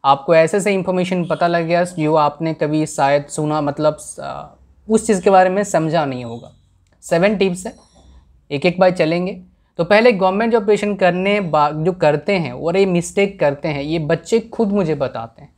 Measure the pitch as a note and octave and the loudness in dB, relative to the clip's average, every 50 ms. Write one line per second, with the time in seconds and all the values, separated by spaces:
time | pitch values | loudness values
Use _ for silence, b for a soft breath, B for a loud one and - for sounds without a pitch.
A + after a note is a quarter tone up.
0 | - C#3 C#3 C#3 - - E3 D#3+ E3 D#3+ - G3+ F3+ G#3 G3 F#3+ F3+ F#3+ F#3 F3+ | 4 2 2 2 2 2 4 4 4 4 0 0 0 0 0 0 -2 -2 -2 -2
1 | F3+ F3+ F#3 F3+ E3+ D3 E3+ D#3 F3 E3+ E3+ E3+ E3 D#3+ E3+ E3+ F3+ F3+ F3+ E3 | -2 -2 -2 -4 -2 -2 -2 0 0 0 0 0 0 0 0 0 0 -2 -2 -2
2 | D3+ D3+ D#3 D#3 D3 D3 C#3+ - D#3+ D#3+ D#3 - D#3+ D3 D3+ D#3 D#3 D3+ - - | 0 2 4 4 2 2 0 -2 -4 -4 -2 -2 -2 -2 0 -2 -2 -2 -2 0
3 | C#3+ C#3 C#3+ C#3+ C#3+ - - - D3+ D3+ D3+ D#3 D3 C#3+ C#3 - D#3 D3+ D3+ - | 2 2 2 0 -2 -4 -6 -4 -4 -2 -2 -2 -2 -4 -4 0 0 0 0 -2
4 | - - - - C#2 - - D3 - - - _ _ _ _ _ _ G#3 A3 A3 | -16 -18 -16 -12 -12 -12 -12 -12 -14 -18 -20 _ _ _ _ _ _ 0 0 0
5 | - - G#3+ F3+ F3 G#3 F#3+ F#3 F#3 F#3 F#3 G3+ G3+ F#3+ - E3 D#3+ D#3+ D3+ E3+ | 2 2 0 2 4 6 6 6 6 4 2 -2 -2 0 -2 -2 0 0 0 -2
6 | D3+ C#3 C3 B2 A#2+ A#2 A#2 A#2 - - - _ _ _ _ _ _ _ _ _ | -2 -2 -6 -8 -10 -12 -12 -14 -16 -20 -20 _ _ _ _ _ _ _ _ _
7 | - - F3 E3 F3+ G#3 A3 F3+ F#3+ F#3+ F3+ F3+ - A3+ - b b b b b | -6 -2 0 2 2 2 2 0 0 -2 -2 -4 -10 -14 -14 b b b b b
8 | b b b b b b _ _ _ _ D3 C#3 - F3+ F3 F3+ G3 F#3 F3+ F3+ | b b b b b b _ _ _ _ -8 -2 -2 -2 2 2 2 2 2 2
9 | D#3+ D#3 E3 F3 F3+ F#3 - - - _ _ _ _ _ _ - E3+ - G#3 G#3+ | 0 0 0 -2 -4 -6 -8 -12 -16 _ _ _ _ _ _ -6 0 2 2 4
10 | A3+ B3+ A3 F3+ F#3+ F#3 F#3 G3+ A3+ A#3 A3 A#3 G#3 G#3+ G#3 G3+ G#3 G#3 G3+ G3+ | 6 4 4 4 0 0 0 0 0 0 0 0 2 2 0 2 0 -4 -2 2
11 | F#3+ F3+ F3 F3+ F#3 G3 G#3 G#3 G3 E3 D3+ D3+ D3 D3+ D3+ D#3 D#3 F#3 F3+ F3+ | 2 2 2 2 0 0 0 0 -2 -2 0 0 0 0 -2 -2 -2 -2 -2 2
12 | E3 D3+ D3 D3 - - G3+ F#3 D#3+ B2+ B2 C3 D3 E3 F3 F#3+ G3 F#3+ F3 F3 | 2 2 2 2 -2 -2 -2 -2 -2 -4 -8 -6 -6 -2 2 2 2 2 2 -2
13 | E3+ - - G3+ G3 G3 G3 - D#3+ C#3+ C#3 C#3 - E3 D3 C#3 C#3+ D3+ D#3+ E3+ | -2 -2 -2 -2 -2 -2 0 0 0 0 0 -2 -6 -6 -6 -6 -6 -4 -4 -4
14 | D3+ C#3+ E3 E3 - - A3+ A3+ A3+ - - - A3+ G3 G3+ G#3 F#3 D#3 D#3 C#3 | -2 -2 -2 -4 -2 -2 -2 -2 -2 -4 -4 -4 -2 0 0 0 0 -2 -2 -2
15 | C#3 B2 - A#2 A2+ A#2 _ - C#3+ - _ | -4 -6 -6 -10 -12 -12 _ -20 -20 -20 _